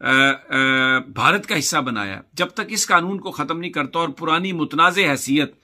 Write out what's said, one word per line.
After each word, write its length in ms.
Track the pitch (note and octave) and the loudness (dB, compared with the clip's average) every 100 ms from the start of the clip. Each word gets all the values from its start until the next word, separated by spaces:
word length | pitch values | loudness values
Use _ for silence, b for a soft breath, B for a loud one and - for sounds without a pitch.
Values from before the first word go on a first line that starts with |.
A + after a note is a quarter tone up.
अ, 80 | B2+ | 2
अ, 0 | C3 C#3 C3 - C3+ C3+ C3 C3 C3 - | 4 4 2 -2 0 2 2 2 0 -2
भारत 340 | - B2+ F#3+ - | -2 2 2 0
का 80 | |
हिस्सा 260 | G3+ - D#3+ | -4 -2 -2
बनाया, 420 | B2+ A2+ G2+ F#2+ - | -2 -4 -6 -8 -10
जब 160 | - F3 - | -6 -6 -4
तक 100 | G#3 | -6
इस 140 | G#3 | -4
कानून 340 | - F3+ F3 G3 | 2 2 2 -6
को 120 | - | -8
ख़त्म 260 | D3 D3 E3 | -6 -4 -4
नहीं 140 | F3 | -6
करता 280 | E3 C3+ E3 | -6 -4 -4
और 120 | E3 | -4
पुरानी 420 | C#3 D#3+ D#3+ F#3+ | -4 -2 0 0
मुतनाज़ 480 | F3 D3+ D3 F3 F3+ | -4 -2 4 4 4
हैसियत 540 | F3+ C#3 - C#3+ C#3 - | 2 2 0 0 0 -6